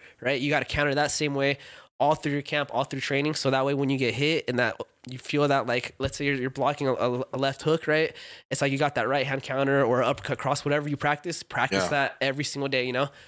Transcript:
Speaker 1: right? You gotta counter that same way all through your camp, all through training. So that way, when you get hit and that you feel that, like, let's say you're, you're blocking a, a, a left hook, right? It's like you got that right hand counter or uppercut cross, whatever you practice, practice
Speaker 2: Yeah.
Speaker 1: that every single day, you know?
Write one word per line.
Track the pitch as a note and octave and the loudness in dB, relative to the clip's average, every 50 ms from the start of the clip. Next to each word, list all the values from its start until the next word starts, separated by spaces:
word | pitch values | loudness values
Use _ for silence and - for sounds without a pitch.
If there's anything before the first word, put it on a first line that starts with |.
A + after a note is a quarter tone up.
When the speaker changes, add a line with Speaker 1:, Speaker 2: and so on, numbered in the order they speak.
| - - - _ | -20 -20 -20 _
Speaker 1:
right? | A#2+ B2+ C#3+ B2+ | -2 -2 0 0
You | C3+ C#3+ | 0 0
gotta | D3+ C#3+ B2+ | 0 0 0
counter | - - D3 D3 D3 C3+ | -2 -2 0 0 2 2
that | D3 D3 C#3 | 0 0 0
same | - - D3+ D3 C#3 | 0 0 0 -2 0
way | C3+ C#3 C#3 C#3 - - - - - - - _ - | 0 0 0 0 -2 -6 -18 -20 -20 -20 -20 _ 0
all | C3 D3 D#3 | 2 2 2
through | - - D3+ | 2 0 -2
your | C#3+ D3 | -2 -2
camp, | C#3 - D#3+ D3 C#3+ - | -4 -2 -2 -2 -2 -2
all | A2+ A#2+ | -2 -2
through | C#3 - C#3 C3+ | -2 -2 -4 -6
training. | - - C#3+ C#3 C#3+ D3+ D3+ | -2 -2 0 0 0 0 -2
So | - - C3+ | 0 0 2
that | C3+ C3+ C3 | 2 2 2
way, | C#3 C#3+ | 2 0
when | C#3 C#3+ C3 | 0 0 0
you | C#3 | 0
get | C3 C3+ A#2 G#2 | 2 0 0 0
hit | B2 C#3+ D3+ E3 D3 - - | 2 2 2 2 0 0 0
and | B2 A#2+ | 0 2
that | A#2+ A2 - - - - _ _ - B2+ | 2 0 0 -4 -10 -12 _ _ -12 -12
you | B2+ B2 | -10 -10
feel | - - - D3 D3 | -6 -2 2 2 4
that, | C#3+ C#3 C3+ A2+ B2+ | 4 4 2 2 2
like, | A#2+ B2 - - - _ | 0 -2 -2 -4 -6 _
let's | C3+ C#3 - - | -4 -4 -4 -2
say | D3 | -2
you're, | C#3 C#3 | -2 0
you're | C3 B2 C3 | 0 -2 -4
blocking | C3 C#3 B2+ C#3 D3 - C#3+ C3+ | -2 0 0 0 0 0 0 -2
a, | B2 | 0
a, | - G#2+ B2+ B2 B2 C3 - - | 2 0 0 0 -2 -4 -6 -4
a | B2+ | -2
left | C#3 C3+ C3 - | -2 -2 -2 -2
hook, | - D3+ D#3+ E3 - | 0 0 0 2 2
right? | - D3+ D#3 D#3+ - - - - - - - - _ | 2 2 2 2 0 -2 -10 -18 -18 -20 -20 -8 _
It's | C3+ - | -2 0
like | C#3+ C#3 | 2 2
you | C3+ C3+ | 2 2
got | D3+ C#3 - | 0 0 2
that | B2+ A2 | 0 0
right | A#2+ C3+ C#3+ B2+ | 0 0 0 0
hand | C#3 C3+ C3+ - | 0 -2 -4 -4
counter | - C3+ C3+ C#3 C#3 C#3 C#3 C#3 | -4 -2 0 2 2 4 4 4
or | A2+ B2 B2 | 4 4 4
uppercut | B2 A#2+ C#3 - - - C#3 - | 2 2 0 -2 -4 -6 -6 -4
cross, | - C3 C#3+ - - | -2 -2 -2 -2 0
whatever | D3 C#3+ D3+ D3 D3 | 0 0 0 0 -2
you | D3 | -4
practice, | C3+ - D3 D3 C#3+ - F3+ D#3+ - - | -2 0 0 0 0 -4 -6 -6 -6 -8
practice | - - B2+ A#2+ C3+ F#2+ G2 F#2 | -6 -2 0 0 2 2 2 2
Speaker 2:
Yeah. | F2 | 2
Speaker 1:
that | D3 C#3+ C#3 - - - | 2 0 0 0 -2 -2
every | C3 C#3 C3 C#3+ | -2 -2 -2 -2
single | D3 - - C#3 C#3 C#3 | -4 -4 -4 -4 -4 -2
day, | C3+ B2+ B2 | 0 -2 -2
you | B2+ | 0
know? | B2 B2+ C#3+ C#3 - - - | 0 0 -2 -2 -4 -10 -2